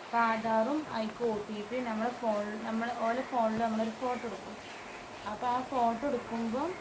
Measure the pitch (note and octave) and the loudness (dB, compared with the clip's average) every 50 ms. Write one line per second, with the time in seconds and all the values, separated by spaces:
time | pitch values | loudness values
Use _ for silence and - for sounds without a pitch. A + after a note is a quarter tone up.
0 | - - - A#3 A#3 A3+ A3+ A3 G#3+ A3+ A3 A3 A3 B3 D4 D#4 D4+ - - A3+ | -8 0 2 4 4 4 4 2 2 4 4 4 4 4 2 0 -2 -2 -2 -2
1 | A3 G#3+ - - A#3+ A#3 G#3+ G3+ G#3 - G#3+ G#3 G#3 - A#3+ B3+ B3+ A#3 A3 A3 | -2 -2 -2 0 0 0 0 0 -2 -4 -6 -6 -6 -4 -4 -2 -2 -2 -2 0
2 | A3+ B3 A#3+ - B3 A3+ G#3+ G#3 G#3 G#3 G#3+ A3 A3 A3+ A3 A3+ A3+ A#3+ A#3+ - | 0 -2 -2 0 0 2 2 2 0 -2 -4 -6 -4 -2 -2 0 0 0 0 0
3 | A3 A3+ A#3 B3+ C4 - C#4 B3 A3+ A3 A3 A3 A3+ A3+ A3 A3 A3+ A3+ A3 - | 2 2 2 2 0 0 2 4 4 4 4 4 2 2 2 2 0 0 0 -2
4 | C4 B3 B3 A#3 - A#3 G3 - - - G#3+ - - - - - - - - - | -2 -2 -2 0 -2 -4 -6 -6 -8 -10 -10 -10 -10 -12 -12 -10 -10 -10 -10 -10
5 | - - - - - G3 G#3+ G#3 - B3 A#3+ B3+ C4 B3+ C#4 B3+ A#3+ A#3 A#3 A3+ | -12 -12 -12 -8 -6 -6 -4 0 0 2 2 2 0 0 2 4 4 4 4 2
6 | C4+ C#4+ C#4 A#3 A#3 - A#3 A3+ A#3 A3+ A3 C4 D4+ E4+ F#4 - | 0 0 0 0 -2 -2 -2 -2 0 0 0 0 0 0 -2 -4